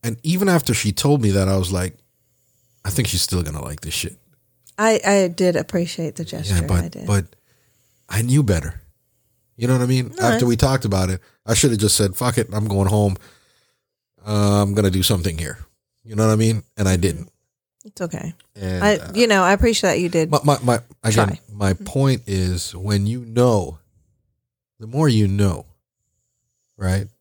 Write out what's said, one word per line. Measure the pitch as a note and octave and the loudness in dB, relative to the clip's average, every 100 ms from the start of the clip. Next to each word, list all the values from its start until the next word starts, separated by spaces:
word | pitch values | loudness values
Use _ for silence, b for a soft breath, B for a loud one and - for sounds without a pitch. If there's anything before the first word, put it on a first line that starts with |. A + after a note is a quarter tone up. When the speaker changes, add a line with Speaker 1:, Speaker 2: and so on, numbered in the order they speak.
Speaker 1:
And | A#2+ A2+ | -8 -6
even | D#3 F3+ G3 | -4 0 2
after | F3 - | 2 0
she | A#2 G#2+ | -2 -2
told | G2 C#3+ D3 | 0 0 2
me | A2 | 2
that, | G2 F#2+ | 2 2
I | G2 | 0
was | F2 | -2
like, | F2+ F#2 - _ _ _ _ _ _ _ _ G2+ | -4 -6 -8 _ _ _ _ _ _ _ _ -6
"I | |
think | F2 A#2 | -2 -2
she's | F2+ | -2
still | - F2+ | -2 -2
gonna | D#2 D2 | -4 -8
like | B1+ D2 | -10 -12
this | D#2 | -10
shit." | - E2+ - _ _ _ _ _ - | -8 -8 -12 _ _ _ _ _ -2
Speaker 2:
I, | A3 G#3+ - | 2 2 2
I | G3+ F#3 | 2 2
did | E3+ F3+ E3+ | 2 0 0
appreciate | - F#3 E3+ - D#3+ - | -2 -4 -4 -6 -8 -8
the | |
gesture. | D#3+ - F#2+ F#2 | -10 -8 -2 0
Speaker 1:
Yeah, | D#2 | 2
but, | F2+ E2+ | 0 -2
Speaker 2:
I | |
did. | - F2+ | -8 -2
Speaker 1:
but | G2+ E2 _ _ _ _ _ _ _ _ | -2 -2 _ _ _ _ _ _ _ _
I | G2+ | -4
knew | A#2+ C#3 | 2 2
better. | B2 F2 D2+ - - _ _ _ _ _ _ - | 4 0 -2 -12 -18 _ _ _ _ _ _ -6
You | A#2+ | 0
know | |
what | B2+ | 0
I | B2 | 2
mean? | B2+ A#2+ - | 0 -2 -2
Speaker 2:
No, | A#2+ | 0
Speaker 1:
After | A3 B2 | 2 2
Speaker 2:
I | |
Speaker 1:
we | A#2 | 2
talked | C#3 C3 G#2+ | 2 0 0
about | G2 F#2 | 0 0
it, | F#2 b b | -4 b b
I | - A2+ | -2 2
should | C#3+ | 2
have | A2 | 2
just | G#2 - | 0 2
said, | G2+ F#2 | 0 0
"Fuck | B2 A#2 | -2 -2
it, | A2+ | -2
I'm | G#2+ G#2+ | -4 -2
going | G2 G2 | 0 2
home. | G#2 G2+ F#2+ b b b b b b b _ _ _ G#2 | 2 2 -2 b b b b b b b _ _ _ -4
Uh, | G#2 G#2 G2+ | 0 4 4
I'm | G2+ G2+ | 2 2
gonna | G2+ | 2
do | F#2 | 2
something | F2+ G2 F2 D#2+ | 0 0 -2 -4
here." | D#2 - - _ _ _ | -8 -10 -16 _ _ _
You | A2+ G#2 | -8 0
know | A2 | 2
what | |
I | A2 | 4
mean? | A2+ A2 - - | 2 0 -6 -4
And | G2 | 0
I | |
Speaker 2:
Mm-hmm. | F#2 | 2
Speaker 1:
didn't. | F2+ D#2+ - _ _ _ _ _ G#3+ | 0 -4 -12 _ _ _ _ _ -20
Speaker 2:
It's | - | -10
okay. | F3 E3 - - _ - | -10 -8 -12 -14 _ -10
Speaker 1:
And, | F#3+ F#3 | -6 0
Speaker 2:
I, | G3+ G3+ | 0 0
Speaker 1:
uh, | - G3 | -2 0
Speaker 2:
you | A#3 | 2
know, | G3+ | 4
I | F3+ | 4
appreciate | G3 A#3+ G#3+ G3 | 4 2 2 0
that | D#3 | 0
you | F3 | 0
did | F3 D#3+ | 0 0
Speaker 1:
my, | D3 | 2
my, | D3 C#3 | 2 2
my, | A#2+ A#2 - - | 2 0 -4 -4
again, | A2+ G#2 G2+ | 0 2 2
Speaker 2:
try. | - _ | -2 _
Speaker 1:
my | G2+ G2+ | -4 -2
Speaker 2:
Mm-hmm. | F#2 - | -2 -4
Speaker 1:
point | C3+ C#3 B2+ - | 0 0 0 -2
is, | F#2+ F2+ F2+ - F2 | -2 -2 -4 -6 -8
when | F#2+ G2+ G2+ | -2 0 0
you | B2 A#2 | -4 -4
know, | A2+ B2 G#2+ F2 D#2+ _ _ _ _ _ _ _ _ _ _ | 2 4 4 0 -12 _ _ _ _ _ _ _ _ _ _
the | A2 | -8
more | C3 D#3 | 0 2
you | A2+ G2+ | 4 2
know, | G2+ G2 E2 - _ _ _ _ _ _ _ _ _ _ _ | 2 0 0 -10 _ _ _ _ _ _ _ _ _ _ _
right? | F#2+ F#2+ G2 _ | -2 -2 -2 _